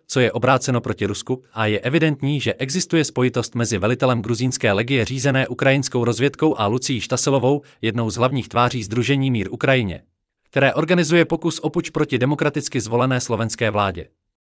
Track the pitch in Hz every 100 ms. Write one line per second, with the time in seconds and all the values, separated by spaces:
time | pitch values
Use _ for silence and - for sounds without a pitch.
0 | - 131 120 120 123 131 - 120 107 104
1 | 101 101 - 127 _ 113 107 107 120 160
2 | 160 143 139 143 156 - 135 165 - 165
3 | 147 - 127 123 113 120 113 104 104 123
4 | 131 117 104 117 127 - 117 98 120 135
5 | 107 131 139 131 127 123 135 135 135 127
6 | 120 113 139 - 156 135 104 123 - 123
7 | - 123 - 139 123 143 - - 113 110
8 | 113 110 127 135 107 120 123 123 98 117
9 | 117 139 135 120 95 120 135 131 101 80
10 | _ _ _ _ _ 143 135 131 160 175
11 | 151 170 160 165 165 - - 175 165 -
12 | 151 123 127 147 147 147 - 127 107 117
13 | 131 127 - 110 113 - 113 104 98 87
14 | - _ _ _